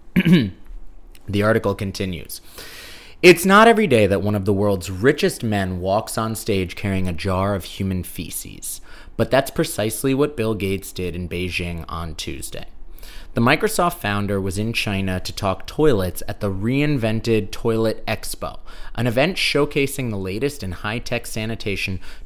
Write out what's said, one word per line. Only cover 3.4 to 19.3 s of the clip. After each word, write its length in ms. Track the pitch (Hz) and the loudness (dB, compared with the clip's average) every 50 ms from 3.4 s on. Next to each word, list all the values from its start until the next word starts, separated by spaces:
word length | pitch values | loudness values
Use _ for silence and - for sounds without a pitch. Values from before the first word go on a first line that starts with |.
| - | 6
not 220 | 190 196 208 226 | 6 8 10 10
every 180 | 233 220 220 214 | 10 8 6 6
day 220 | 156 123 110 104 | 6 6 6 6
that 160 | 90 98 87 98 | 6 4 2 2
one 100 | 104 104 | 2 0
of 120 | 101 95 | 2 2
the 80 | 107 101 | 2 2
world's 360 | 95 104 104 98 90 - 101 | 4 4 2 2 0 -2 -6
richest 540 | 95 90 110 139 147 - 196 175 - - 123 | -4 4 4 4 4 4 2 0 0 -2 -2
men 360 | 110 107 101 95 92 92 87 | 0 0 0 0 0 -2 -2
walks 380 | 90 95 98 110 - - - | 0 2 2 0 0 -2 -4
on 160 | 120 110 110 110 | -2 -2 -2 -4
stage 420 | - - - 101 95 92 85 - | -4 -2 0 0 0 0 -2 -4
carrying 320 | - - 101 95 95 92 | -4 -2 0 0 2 0
a 60 | 92 85 | 0 0
jar 400 | 82 - 98 92 92 95 101 101 | -2 -2 0 0 2 2 0 0
of 100 | 90 - | -2 -4
human 360 | - - - 98 95 92 90 | -8 -6 -4 -2 -2 -2 -2
feces, 800 | 85 - - - 82 - - - - - - - - - - - - - - - - - - | -4 -6 -8 -8 -8 -8 -8 -10 -10 -10 -14 -12 -10 -10 -10 -10 -12 -16 -16 -16 -16 -10 -4
but 120 | - 113 - | -2 0 2
that's 220 | 127 135 139 - | 2 2 2 0
precisely 640 | - - 156 - - - 107 110 - - - 135 135 | -2 -2 -2 -2 -2 -2 -2 -2 -2 -2 0 0 2
what 200 | 131 147 147 - | 2 0 0 0
Bill 200 | 120 110 110 110 | -2 -2 -2 -2
Gates 360 | 92 101 95 98 92 - - | -2 -2 -2 -2 -4 -6 -8
did 240 | - - 92 87 80 | -8 -6 -6 -4 -4
in 140 | 90 90 80 | -6 -6 -6
Beijing 560 | 90 87 90 87 82 - 87 85 85 82 - | -4 -4 -4 -4 -4 -4 -4 -4 -6 -6 -8
on 280 | - - 82 82 80 78 | -8 -8 -8 -6 -8 -8
Tuesday." 500 | - - 80 71 65 - - - - - - - - - - - - - - - - - - - | -8 -8 -8 -8 -8 -10 -10 -10 -10 -10 -12 -12 -12 -12 -12 -10 -12 -14 -14 -14 -14 -14 -6 0
The 80 | - | 2
Microsoft 540 | 117 123 156 - 220 202 - - 175 175 - | 4 4 4 4 2 0 2 2 2 2 0
founder 440 | - - 104 101 101 101 101 101 98 | -2 -2 -2 0 0 0 0 -2 -2
was 180 | 95 98 87 | -2 -2 -2
in 140 | 101 107 113 | -2 -2 -2
China 480 | 110 - - 107 98 98 95 95 92 92 | -2 -2 -2 0 0 0 0 0 -2 -2
to 140 | - - - | -4 -6 -6
talk 340 | - 104 95 92 - - | -2 -2 -2 -2 -2 -6
toilets 560 | - - - 156 151 120 98 92 90 - - - | -6 0 2 4 4 4 4 2 -2 -4 -6 -6
at 140 | 101 107 - | -6 -6 -4
the 100 | 107 101 | -4 -4
Reinvented 1000 | 95 95 104 117 131 143 147 151 147 123 110 110 113 110 - 117 113 107 98 - | -2 -2 -2 0 2 2 2 2 2 0 0 0 0 0 2 2 2 2 2 -2
Toilet 500 | - - - 117 113 110 113 110 104 - - | -4 -2 0 0 2 2 2 0 0 -2 -4
Expo, 540 | 110 107 - - - - - 90 69 - - - - - - - - - | -4 -4 -4 -4 -8 -8 -6 -8 -8 -8 -10 -12 -10 -10 -10 -8 -6 -4
an 120 | 110 117 | -2 0
event 280 | 123 104 127 147 185 | 2 2 2 2 2